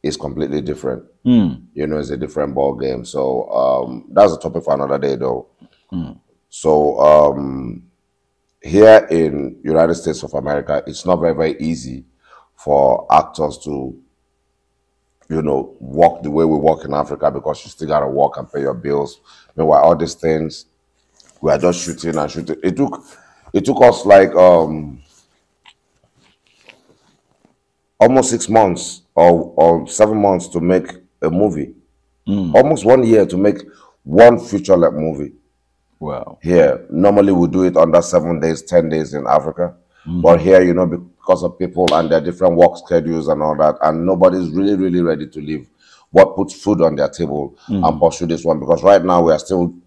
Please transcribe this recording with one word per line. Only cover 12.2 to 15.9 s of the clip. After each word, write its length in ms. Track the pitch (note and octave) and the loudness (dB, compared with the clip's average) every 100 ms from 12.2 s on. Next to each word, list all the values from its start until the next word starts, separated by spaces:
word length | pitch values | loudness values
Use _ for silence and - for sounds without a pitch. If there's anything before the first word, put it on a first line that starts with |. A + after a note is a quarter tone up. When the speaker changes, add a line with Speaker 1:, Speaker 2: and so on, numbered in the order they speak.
| _ _ _ | _ _ _
Speaker 1:
for 520 | _ - C#2+ C#2 B1 - | _ -2 0 2 0 0
actors 460 | D2+ - - D2+ - | 0 0 -6 -8 -8
to, 380 | D2+ C#2+ C2 A#1+ _ _ _ _ _ _ _ _ _ _ _ _ _ | -12 -10 -12 -16 _ _ _ _ _ _ _ _ _ _ _ _ _
you 140 | D#2+ | -6
know, 340 | D2+ C2+ - - | -2 -4 -6 -16
work 420 | B1+ | -12